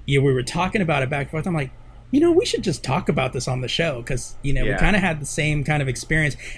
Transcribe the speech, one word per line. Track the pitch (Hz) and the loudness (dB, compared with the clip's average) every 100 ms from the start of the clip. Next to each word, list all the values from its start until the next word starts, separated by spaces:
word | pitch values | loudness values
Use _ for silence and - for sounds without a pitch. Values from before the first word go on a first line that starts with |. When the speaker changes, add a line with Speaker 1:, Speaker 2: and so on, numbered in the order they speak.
| - | 0
Speaker 1:
yeah, | 139 | 2
we | 139 | 4
were | 127 | 2
talking | 127 175 180 220 | 0 -2 0 0
about | 170 147 | 0 0
it | 131 | 0
back | 143 | -2
and | 135 | -4
forth. | 160 185 | -4 -2
I'm | |
like, | 165 135 - - - - | -2 -4 -8 -20 -20 -2
you | 269 | 4
know, | 339 | 6
we | 330 480 | 4 2
should | - | 0
just | 202 143 | -2 -2
talk | - 143 196 | -2 0 0
about | 143 127 | 0 -2
this | 131 127 | -2 -4
on | 127 | -4
the | 127 | -2
show | - 165 123 | -2 -2 -4
'cause, | 117 131 - - | -4 -6 -6 -6
you | 139 | 0
know, | 135 | 2
we | - | 2
Speaker 2:
Yeah. | 101 | 4
Speaker 1:
kinda | 170 208 | 4 4
had | 185 156 | 2 -2
the | 143 | -4
same | - 151 147 | -2 0 0
kind | 131 151 | 0 0
of | 135 | 0
experience, | 127 - 156 151 - - | -4 -2 0 0 -2 -10